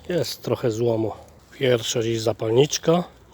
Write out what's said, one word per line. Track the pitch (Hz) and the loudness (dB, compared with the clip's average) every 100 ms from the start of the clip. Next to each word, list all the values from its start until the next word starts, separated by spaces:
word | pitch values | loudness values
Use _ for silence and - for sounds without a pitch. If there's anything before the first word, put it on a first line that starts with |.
| - | -6
Jest | 175 - - | -4 -4 -6
trochę | - 120 123 | -4 -2 -2
złomu. | 107 120 113 107 - - - _ - | 0 0 0 -2 -6 -16 -20 _ -4
Pierwsza | 135 120 110 123 | 0 2 0 -2
dziś | 113 113 | -2 -2
zapalniczka. | 110 107 110 120 151 - - 175 175 - _ | -2 -2 2 2 2 2 2 2 0 -10 _